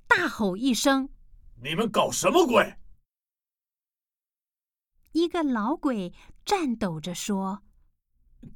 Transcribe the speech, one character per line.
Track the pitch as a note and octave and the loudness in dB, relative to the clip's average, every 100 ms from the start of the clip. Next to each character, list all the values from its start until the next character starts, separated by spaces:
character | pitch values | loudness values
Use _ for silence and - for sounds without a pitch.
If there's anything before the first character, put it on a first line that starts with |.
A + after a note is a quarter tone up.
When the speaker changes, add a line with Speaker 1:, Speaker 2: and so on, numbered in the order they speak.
| - | 0
Speaker 1:
大 | - E4 | 2 2
吼 | - G#3 F#3 | 0 -2 0
一 | C4+ | 0
声：“ | A3 C#4+ C4+ C4+ - - - - - | 2 4 2 0 -12 -20 -20 -20 -14
Speaker 2:
你 | C3 | -8
们 | D#3+ A3+ | -2 0
搞 | - D#3 | 2 0
什 | - F3+ | 2 2
么 | C#4+ D#4+ | 4 6
鬼？” | A3 - - - - _ _ _ _ _ _ _ _ _ _ _ _ _ _ _ _ _ _ _ _ _ | 4 4 -4 -20 -20 _ _ _ _ _ _ _ _ _ _ _ _ _ _ _ _ _ _ _ _ _
Speaker 1:
一 | D4+ E4+ | -2 0
个 | F4 | 0
老 | D4+ A#3+ G#3 D#4+ | 0 0 -2 -2
鬼 | D4 A#3 F3+ - - - - | -2 -2 -6 -10 -20 -18 -4
颤 | G4+ D4+ | -2 -2
抖 | A3+ G3+ D#3 | -2 -4 -4
着 | D#3 | -8
说：“ | F3 - G3 F#3+ G3+ - _ _ _ _ _ _ _ - | -8 -4 -4 -4 -6 -12 _ _ _ _ _ _ _ -20